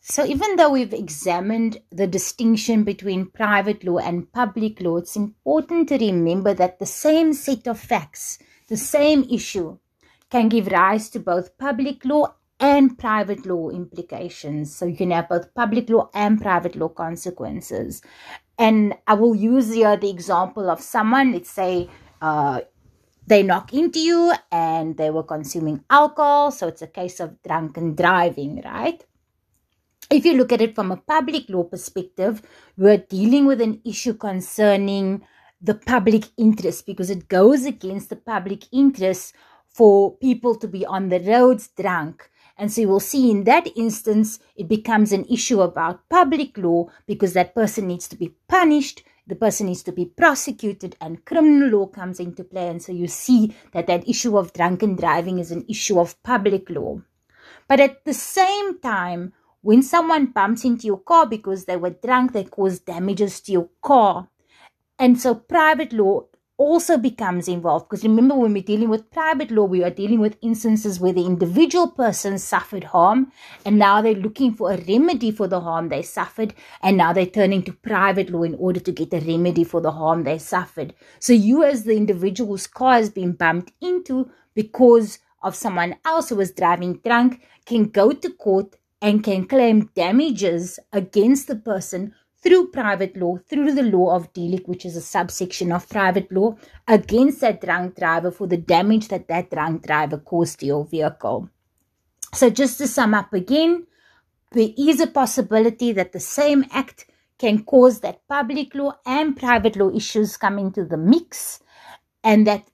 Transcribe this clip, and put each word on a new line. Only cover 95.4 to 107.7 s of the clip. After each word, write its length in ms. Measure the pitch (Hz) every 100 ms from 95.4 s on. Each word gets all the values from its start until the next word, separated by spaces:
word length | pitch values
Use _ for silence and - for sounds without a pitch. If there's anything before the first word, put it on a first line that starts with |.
| 185 - 180
of 160 | 175 -
private 420 | 214 190 185 -
law, 200 | 190 220 220 - - -
against 540 | 214 - 220 277 269
that 220 | 233 -
drunk 340 | 180 175 180 -
driver 340 | 170 165 175
for 160 | 175 190
the 120 | 175
damage 500 | 165 170 202 220 214
that 220 | 185 -
that 200 | 170 175
drunk 360 | 156 156 160 -
driver 320 | 151 151 151
caused 420 | - 175 165 -
to 60 | 135
your 180 | 143 151
vehicle. 640 | 160 151 - 110 117 - _ _ _ _ _ _ _ -
So 160 | - 247
just 280 | 214 269 -
to 80 | 277
sum 260 | - 226
up 200 | 208 196
again, 540 | 196 185 285 330 349 339 _ _ _ _ _ _
there 200 | 247 220 220
is 220 | 285 277
a 80 | 330
possibility 840 | 285 247 - 190 220 233 226 240
that 180 | 196 180
the 80 | 185
same 460 | - - 294 277 269
act 340 | 269 262 _ - _ _ _
can 260 | 233 214
cause 380 | -